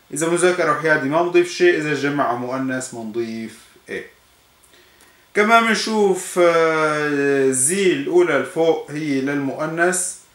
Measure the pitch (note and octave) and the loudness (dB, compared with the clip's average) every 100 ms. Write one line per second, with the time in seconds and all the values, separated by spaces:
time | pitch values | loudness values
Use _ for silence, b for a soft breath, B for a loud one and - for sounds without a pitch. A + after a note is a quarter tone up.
0 | b D3 E3 E3+ F3+ F3+ D3+ D3 D#3 D3+ | b -4 -2 2 2 2 0 0 0 0
1 | C3+ D#3 F3 F3 F3 - F3 D#3+ D3+ C3+ | 2 0 2 2 2 2 2 2 -2 -2
2 | C#3 C#3+ B2 B2 B2 C3 C3 C3 - A#2+ | -2 0 -2 -2 -4 -4 -4 -4 -8 -10
3 | A2 A#2 A2+ A2+ A2 - - _ - G2 | -8 -6 -6 -8 -12 -14 -20 _ -12 -12
4 | - _ _ _ _ _ b b b b | -12 _ _ _ _ _ b b b b
5 | b b b G3+ G#3+ A#3 A3+ G#3 A3 A3 | b b b -2 2 4 2 0 0 0
6 | G3+ F#3 - F#3 F3 E3 D#3+ D#3 D#3 D3+ | 2 0 -2 2 4 4 2 2 0 0
7 | D3 C#3+ C#3 C#3 C3+ B2+ C3 G3 F#3+ C#3 | -2 0 0 2 2 2 0 2 2 0
8 | C#3+ F3 E3+ C#3 B2+ D#3+ E3 D#3 C#3+ D3+ | 2 2 4 0 -2 0 2 0 -4 -8
9 | D#3 C3+ C3+ C#3+ C3+ C3 D#3 E3 F3+ F3+ | -2 -2 -2 -2 -4 -4 -6 0 0 0
10 | - - - | -6 -10 -18